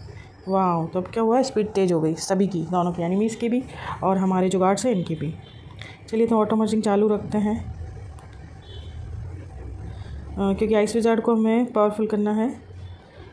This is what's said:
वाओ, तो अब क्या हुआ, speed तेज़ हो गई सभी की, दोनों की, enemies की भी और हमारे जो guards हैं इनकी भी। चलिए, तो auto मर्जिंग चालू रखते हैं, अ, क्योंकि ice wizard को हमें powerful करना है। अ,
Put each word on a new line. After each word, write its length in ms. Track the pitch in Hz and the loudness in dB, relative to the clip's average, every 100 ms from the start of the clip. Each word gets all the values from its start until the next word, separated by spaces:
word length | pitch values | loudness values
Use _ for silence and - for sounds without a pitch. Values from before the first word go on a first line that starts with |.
| - - - - - | -14 -16 -18 -12 -2
वाओ, 400 | 190 185 170 165 | 2 2 2 0
तो 140 | 185 | -4
अब 60 | 180 | -4
क्या 160 | 226 | 0
हुआ, 180 | 226 247 | 2 4
speed 260 | 262 - 208 | 2 0 0
तेज़ 260 | 202 190 | 2 2
हो 80 | 170 | 4
गई 140 | 156 165 | 2 0
सभी 320 | - 196 196 | 0 2 2
की, 140 | 180 | 0
दोनों 300 | 156 180 175 | -2 0 0
की, 120 | 175 | 0
enemies 340 | 170 190 220 220 | 0 2 0 0
की 120 | 233 | 0
भी 140 | 247 269 - - - | 0 -2 -8 -10 -2
और 140 | 175 190 | 0 2
हमारे 320 | 190 185 185 | 2 2 2
जो 100 | 185 | 4
guards 260 | 185 196 254 | 4 4 2
हैं 80 | |
इनकी 220 | 202 160 160 | 0 -2 -4
भी। 180 | 151 - - - - - - - - | -6 -8 -14 -18 -18 -16 -18 -18 -4
चलिए, 200 | 226 233 | 2 4
तो 120 | 226 | 4
auto 160 | 214 220 | 4 2
मर्जिंग 280 | 214 220 | 2 2
चालू 240 | 214 202 214 | 4 4 4
रखते 300 | 208 202 214 | 2 0 0
हैं, 280 | 208 226 - - - - - - - - - - - - - - - - - - - - - - - - - - - | 0 -2 -4 -10 -12 -12 -14 -14 -18 -18 -18 -18 -16 -14 -14 -12 -10 -10 -10 -12 -12 -14 -12 -12 -12 -12 -12 -12 -8
अ, 220 | - 196 | -2 0
क्योंकि 200 | 190 214 214 | 2 2 4
ice 200 | 208 233 | 4 2
wizard 260 | 226 226 | 4 4
को 140 | 220 226 | 4 4
हमें 380 | 220 226 247 | 4 4 2
powerful 340 | 214 208 208 214 | 2 2 2 0
करना 240 | 208 208 | 0 0
है। 180 | 214 240 | 0 0
अ, 120 | - - - - - - - - | -4 -14 -14 -14 -16 -20 -20 -20